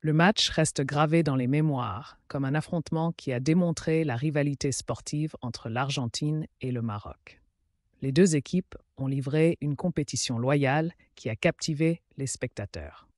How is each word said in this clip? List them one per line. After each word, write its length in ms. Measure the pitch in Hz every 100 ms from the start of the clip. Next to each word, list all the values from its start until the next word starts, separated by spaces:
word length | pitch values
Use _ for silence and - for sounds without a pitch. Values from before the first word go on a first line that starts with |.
le 120 | 156
match 360 | 151 175 220 -
reste 320 | - 160 -
gravé 420 | 139 143 156 165
dans 120 | 156 131
les 120 | 123
mémoires 720 | 143 156 135 117 104 143 - _
comme 180 | 147 139
un 80 |
affrontement 600 | 151 - 175 - 160 165
qui 200 | 160 -
a 60 | 123
démontré 640 | 131 160 175 160 - 160
la 120 | 160 117
rivalité 560 | 147 147 143 139 143
sportive 640 | 127 - 143 - 151 156 -
entre 280 | 123 - 120
l'Argentine 760 | 113 135 143 120 - 151 156 160 _
et 100 | 131
le 120 | 123
Maroc. 580 | 113 104 90 - - - _ _ _ _ _ _
Les 80 | 135
deux 240 | 135 190 156
équipes 400 | - 180 - - _ -
ont 100 | 135
livré 500 | 139 135 151 160 165
une 140 | 143 143
compétition 600 | 180 160 143 120 - 117
loyale 560 | 123 147 135 143 165 - _ -
qui 140 | -
a 60 | 110
captivé 680 | 170 - - 147 160 170 _ -
les 100 | 135
spectateurs. 800 | - 127 - 104 - - - -